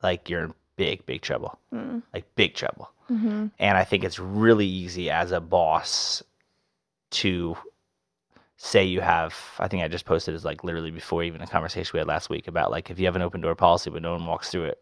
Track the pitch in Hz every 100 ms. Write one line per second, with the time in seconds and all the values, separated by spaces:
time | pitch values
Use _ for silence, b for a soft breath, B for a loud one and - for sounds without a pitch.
0 | 92 87 - 85 82 - _ - 95 95
1 | - - - - 113 - - 233 262 240
2 | - - - - 202 - - - - _
3 | - 233 220 208 214 - 101 95 92 101
4 | 92 - 92 104 113 110 101 92 90 90
5 | 85 80 87 90 82 87 80 80 - -
6 | - - - _ _ _ _ _ _ _
7 | - - 101 90 85 - - _ _ _
8 | _ _ _ _ b b - 104 95 90
9 | 82 82 82 - - - 90 92 80 82
10 | - 82 - 80 76 78 90 82 82 82
11 | - 85 85 80 82 87 82 - 85 82
12 | 78 78 - 80 82 85 50 85 - 90
13 | 92 90 87 87 82 82 87 87 82 80
14 | 82 85 82 80 - 90 80 -